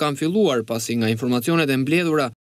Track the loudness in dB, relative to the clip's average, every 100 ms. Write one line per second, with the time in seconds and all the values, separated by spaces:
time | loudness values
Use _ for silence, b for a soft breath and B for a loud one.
0 | -2 -2 -2 2 2 2 -2 -4 -4 -2
1 | 0 0 0 0 0 0 2 0 0 0
2 | 2 0 -2 -4